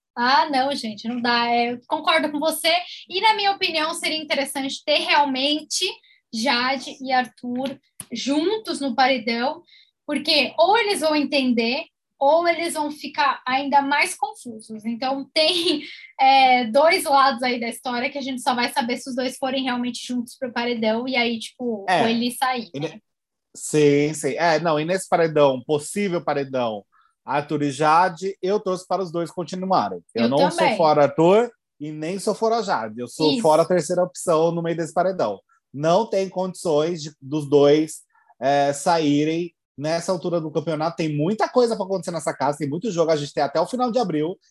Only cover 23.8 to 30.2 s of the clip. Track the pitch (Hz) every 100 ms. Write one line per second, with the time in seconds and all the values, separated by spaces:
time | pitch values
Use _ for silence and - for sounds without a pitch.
23.8 | 147 143 147 151 151 127 170 156 170 151
24.8 | 156 185 - 175 165 151 143 131 - 151
25.8 | 147 202 202 175 165 143 135 131 120 107
26.8 | - _ _ _ - 139 147 151 143 131
27.8 | 151 160 185 165 190 196 185 208 208 185
28.8 | - 180 190 165 165 - 170 185 190 180
29.8 | 104 87 - -